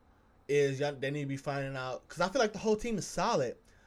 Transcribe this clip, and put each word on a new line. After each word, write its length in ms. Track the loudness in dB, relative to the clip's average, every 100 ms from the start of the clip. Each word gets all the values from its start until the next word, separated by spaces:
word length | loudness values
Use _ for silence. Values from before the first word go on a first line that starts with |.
| _ _ _ _ 0
is 320 | 4 4 2
y'all, 100 | -2
they 180 | -2 -2
need 100 | -2
to 60 | -4
be 100 | -4
finding 400 | -4 -4 -4 -6
out, 280 | -6 -8 -8
'cause 100 | -2
I 80 | 0
feel 140 | 4
like 100 | 2
the 80 | 2
whole 160 | 0 0
team 220 | 0 -4
is 100 | -4
solid. 480 | -2 2 2 0 -4 _ -20